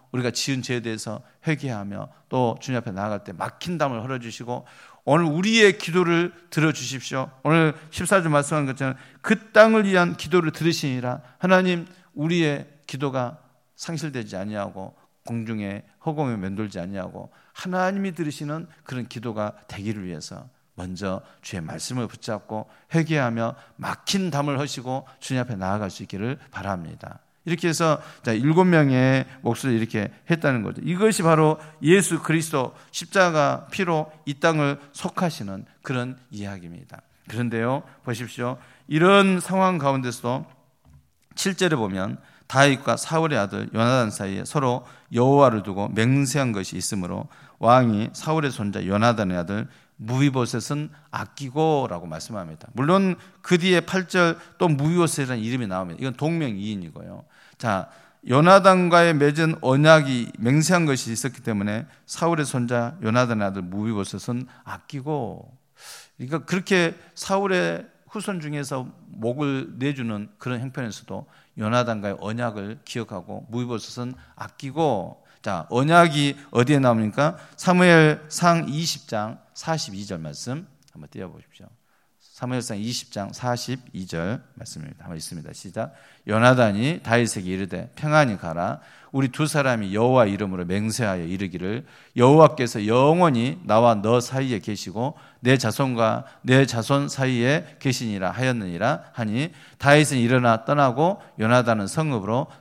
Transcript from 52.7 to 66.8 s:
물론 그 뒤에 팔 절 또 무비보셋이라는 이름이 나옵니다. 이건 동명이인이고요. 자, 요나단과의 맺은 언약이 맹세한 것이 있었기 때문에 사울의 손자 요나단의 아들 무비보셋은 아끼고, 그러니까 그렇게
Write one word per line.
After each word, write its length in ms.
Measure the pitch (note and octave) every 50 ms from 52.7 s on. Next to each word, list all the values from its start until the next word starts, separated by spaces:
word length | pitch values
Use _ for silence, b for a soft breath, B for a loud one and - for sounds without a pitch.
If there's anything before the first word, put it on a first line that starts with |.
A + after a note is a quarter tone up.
| -
물론 440 | A#2 C#3 D3+ F#3 G3 G3 F#3 E3+ B B B B B -
그 160 | - F3+ E3+
뒤에 220 | E3+ F#3+ F3+ E3+
팔 280 | E3 - - F#3+ F3+ -
절 300 | - F#3 F3 E3 E3 B B B B -
또 100 | F3+ E3+
무비보셋이라는 760 | D3+ C3+ C#3+ D#3 F3 F3 E3+ D3+ - D3+ C3+ B2+ B2+ A2+ G#2+
이름이 240 | A2+ B2+ B2+ A#2+
나옵니다. 320 | G2 F#2 F#2 F#2+ F2 E2 -
이건 140 | - C3+ B2+
동명이인이고요. 1080 | - C#3+ D#3 E3+ E3 D3+ B2+ G#2 F#2+ G2+ A2 G#2+ F#2+ F2 D#2+ D2+ E2+ F2 F2+ F#2+ G2 - b b b b b b b
자, 320 | - A2+ G2+ F#2 E2+ B B B B B B B B -
요나단과의 880 | B2 C#3 D#3 F3 G3 G3 F#3 G3 F#3 F#3 F3+ E3+ E3+ E3+ E3+ E3+ E3
맺은 420 | C#3+ C#3+ D3 D3 D#3 E3 D#3+ E3 -
언약이 720 | - B2+ C3 C#3 D3+ D#3 D#3+ D#3 C#3+ C3+ B2+ B2 A2+ - - -
맹세한 480 | G#2+ A#2+ C#3 D#3 D#3 D3+ F#3 F3 E3
것이 240 | D3 C3+ B2+ - A2+ A2+
있었기 300 | G#2 - C3+ - - -
때문에 440 | A2+ G#2+ G2+ G2 G#2 G#2 A2+ C#3+ b b b b
사울의 400 | - - - E3+ E3 E3+ D#3 D3
손자 500 | - - C3 A#2+ A#2+ B2 A#2+ A#2 A#2+ - - -
요나단의 460 | A2 A2+ B2 B2+ A#2 A#2 G#2+ G2+ G2
아들 140 | F#2+ G2 F2+
무비보셋은 840 | F2 F#2+ G2+ G#2+ A2+ A2 G2+ G2 - - F#2+ - - A#2+ B2 C3 B B B B
아끼고, 960 | - - - _ - - C#3 B2+ D3+ D#3 C#3+ A#2+ G2 F2 E2+ - - - _ _ _ _ B B B B B B B B
그러니까 280 | - B2+ B2+ D#3 D#3 -
그렇게 520 | - F3 F#3+ F3 - G3 F3+